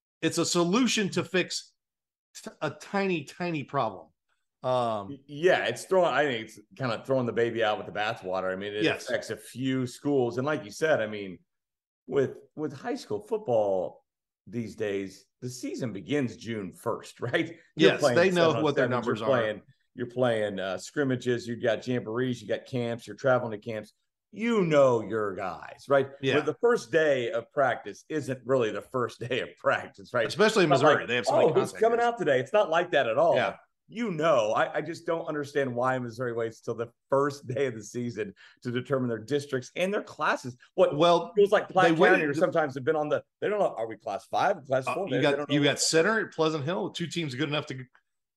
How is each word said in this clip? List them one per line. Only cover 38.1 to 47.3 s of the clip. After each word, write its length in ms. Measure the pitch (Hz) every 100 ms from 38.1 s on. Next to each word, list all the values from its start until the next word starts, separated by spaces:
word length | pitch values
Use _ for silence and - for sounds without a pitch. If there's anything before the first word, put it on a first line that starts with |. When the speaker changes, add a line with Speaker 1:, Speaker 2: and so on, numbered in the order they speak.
| 104 101 - - _
Speaker 2:
to 60 | 127
determine 380 | 120 123 135 127
their 100 | 113
districts 540 | 110 143 143 131 123 -
and 160 | 185
their 100 | 208
classes. 540 | - - 160 - 131 - _ -
What 220 | 180 147
Speaker 1:
Well, 340 | 170 170 -
Speaker 2:
schools 200 | 208 202
like 160 | 202 -
Platte 160 | 185 175
Speaker 1:
they 60 |
waited 220 | 160 190 185
Speaker 2:
County 100 | 151
or 80 |
Speaker 1:
to 40 | 143
Speaker 2:
sometimes 360 | 180 165 156 131
have 80 |
been 140 | 127 156
on 100 | 151
the, 160 | 143 - _
they 80 | 170
don't 120 | 208
know, 140 | 170 -
are 100 | 113
we 80 | 107
class 300 | - 98 -
five 320 | 101 156 196
or 40 |
class 220 | 131 131 131
Speaker 1:
Uh, 60 |
Speaker 2:
four? 140 | 143 190
Speaker 1:
you 80 | 135
Speaker 2:
They, 60 |
Speaker 1:
got, 100 | 147
Speaker 2:
they 60 | 139
don't 120 | 143
Speaker 1:
you 80 | 143
Speaker 2:
know. 20 |
Speaker 1:
got 160 | 143 120
Center, 460 | - 160 175 220 170
Pleasant 380 | - 160 156 139
Hill, 240 | 196 196
two 180 | - 170
teams 260 | 170 156